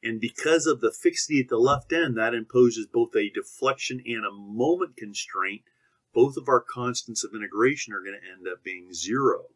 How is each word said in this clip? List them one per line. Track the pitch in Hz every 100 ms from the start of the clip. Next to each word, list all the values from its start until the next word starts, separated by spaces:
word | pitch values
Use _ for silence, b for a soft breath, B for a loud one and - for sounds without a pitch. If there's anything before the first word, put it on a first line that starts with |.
and | 117 113
because | 113 - 156 165 156
of | 139
the | 117
fixity | - 175 165 - 147
at | 127
the | 117
left | 127 139 -
end, | 165 160 113
that | 113
imposes | 117 113 123 123 117 107
both | 117 117 113
a | 104
deflection | 104 - - 131 143 - 127 123
and | 117 104
a |
moment | 101 101 107 135 175 180 -
constraint. | 107 101 - 95 92 104 _ _ _ _ _
Both | - 135 139
of | 135
our | 127
constants | - 123 123 120 - 113
of | -
integration | 110 104 101 123 143 -
are | 101
gonna | 95 101
end | 95 92 92
up | 90
being | 95 92 90
zero | 85 95 123 131 - -